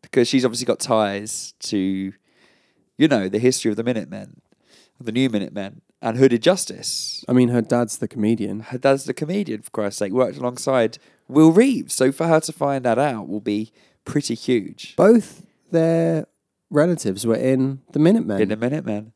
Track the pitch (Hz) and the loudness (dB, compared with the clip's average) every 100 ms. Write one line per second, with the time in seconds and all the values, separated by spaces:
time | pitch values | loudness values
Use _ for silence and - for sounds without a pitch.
0 | - - 120 135 123 120 123 - - 113 | -2 0 2 2 0 -2 -4 -4 0 0
1 | 104 101 107 - - _ - 104 95 95 | 0 -4 -8 -12 -12 _ -6 -2 -2 -4
2 | 98 - _ _ _ _ _ _ _ - | -8 -16 _ _ _ _ _ _ _ 0
3 | 151 127 95 104 123 127 117 104 117 117 | 2 2 0 2 2 2 -2 -2 -4 -4
4 | 73 95 98 - _ _ _ _ _ _ | -8 -14 -16 -20 _ _ _ _ _ _
5 | 127 120 131 107 87 101 98 - _ _ | -6 -2 0 -2 -4 -8 -12 -14 _ _
6 | 113 113 135 117 139 107 - 95 - - | -6 4 6 6 2 0 -4 -10 -10 -10
7 | - - - 123 123 120 113 123 117 - | -10 -12 0 2 4 0 0 -2 -2 -6
8 | 107 - 104 113 101 101 107 127 139 139 | -10 -4 -2 0 -2 -8 -10 -2 0 0
9 | 135 131 151 190 196 107 - - 101 - | -2 -8 -6 -6 -6 -8 -10 -6 -6 -4
10 | 101 117 123 139 123 123 - 131 110 - | -4 0 -2 -2 -8 -6 -2 0 0 -2
11 | _ _ _ 135 160 165 262 220 - - | _ _ _ 6 6 8 4 2 -4 0
12 | 131 139 165 160 - - 143 135 123 113 | 0 2 2 2 0 -4 -2 -2 0 0
13 | 147 113 73 104 104 104 110 _ _ _ | 0 -4 -8 -8 -4 -4 -6 _ _ _
14 | - 147 - 117 - 123 92 - - - | -6 -4 -4 -6 -2 -2 -2 -14 -12 4
15 | 196 233 - - - _ _ 165 165 165 | 6 6 4 -16 -20 _ _ 0 2 2
16 | 165 160 - _ _ _ _ - 170 170 | 0 -2 -6 _ _ _ _ 2 2 2
17 | 107 98 113 113 131 131 131 135 _ 147 | -2 -4 -2 0 2 2 0 -4 _ 2
18 | 156 226 - 98 104 107 117 151 123 104 | 4 4 0 -2 -2 -2 -4 -4 -6 -8
19 | 107 | -10